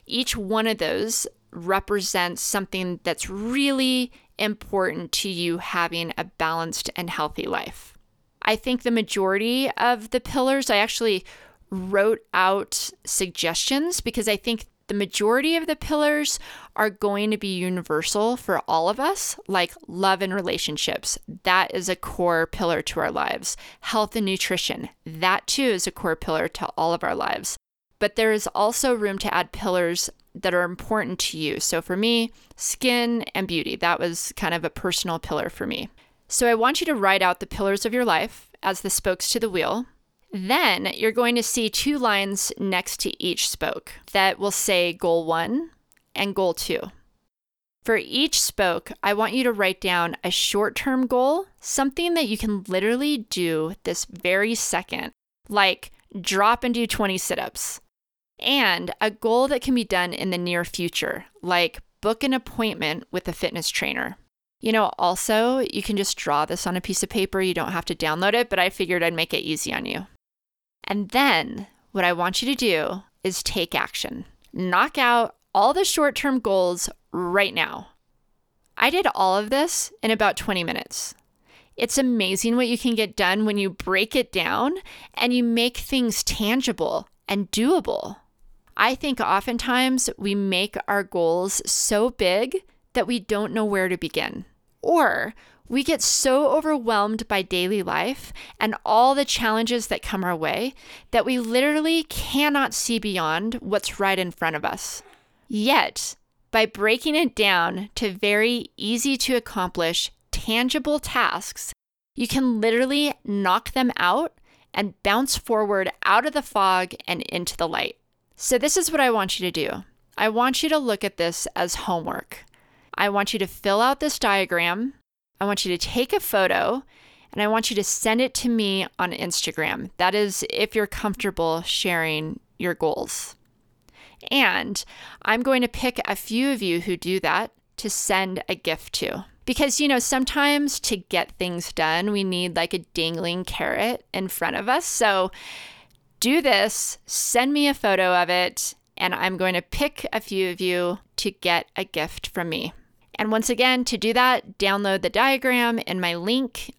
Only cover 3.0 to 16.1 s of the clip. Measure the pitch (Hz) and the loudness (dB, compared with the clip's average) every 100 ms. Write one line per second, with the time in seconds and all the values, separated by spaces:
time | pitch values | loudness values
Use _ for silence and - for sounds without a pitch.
3 | - 160 - 190 220 262 277 269 262 254 | -4 -4 -6 -6 -4 0 2 2 2 2
4 | 247 - _ - 214 214 - 202 185 - | -2 -6 _ -4 -4 -4 -4 0 0 -2
5 | 170 - 202 175 175 170 - 180 170 170 | -6 -4 -4 -2 -2 -2 -4 -2 -2 -2
6 | 165 - 185 _ 160 165 165 - - - | -6 -6 -8 _ -2 -2 -4 -6 -8 -8
7 | 175 - 151 - - - - - - - | -8 -4 -4 -4 -4 -4 -6 -14 -20 -20
8 | _ _ _ _ - 220 - 247 247 233 | _ _ _ _ -2 0 0 -2 0 0
9 | 220 - 190 196 226 254 269 - 240 247 | 0 0 2 2 2 0 0 0 0 0
10 | 220 254 - 277 262 269 262 208 220 - | -2 -4 -2 0 2 2 2 2 2 0
11 | 226 190 - - - _ _ 190 185 196 | 0 0 -4 -20 -20 _ _ -8 0 2
12 | 202 226 - 180 185 196 - - - - | 4 2 0 2 4 2 -2 -4 -6 -10
13 | - - 185 - 170 165 - 269 330 - | -6 -2 -2 -2 -2 0 0 0 0 -2
14 | 247 233 214 208 - 220 - _ - 202 | -2 -2 0 0 -2 -4 -6 _ -6 -4
15 | 196 - 208 247 302 330 320 311 - 302 | -2 0 2 4 2 0 -2 -4 -2 2
16 | 294 | 2